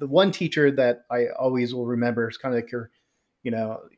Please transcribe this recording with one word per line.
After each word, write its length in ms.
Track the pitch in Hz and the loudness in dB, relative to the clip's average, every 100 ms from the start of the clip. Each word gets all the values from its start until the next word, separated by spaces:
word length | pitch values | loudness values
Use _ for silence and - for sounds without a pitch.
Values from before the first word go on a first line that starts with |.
the 80 | 139 | 0
one 240 | 151 196 | 4 4
teacher 380 | - 165 156 143 | 2 -2 4 4
that 320 | 139 123 120 _ | 4 2 2 _
I 180 | 123 120 - | -2 -2 0
always 340 | 131 127 120 | -2 0 -2
will 120 | 123 120 | -4 -4
remember 420 | 120 120 117 113 | 0 0 0 -4
is 80 | - | -6
kinda 200 | 131 120 | -4 -4
like 160 | 117 | -4
your, 180 | 123 113 _ _ _ _ _ | -10 -10 _ _ _ _ _
you 60 | 123 | -6
know, 280 | 113 110 110 - | -4 -4 -8 -14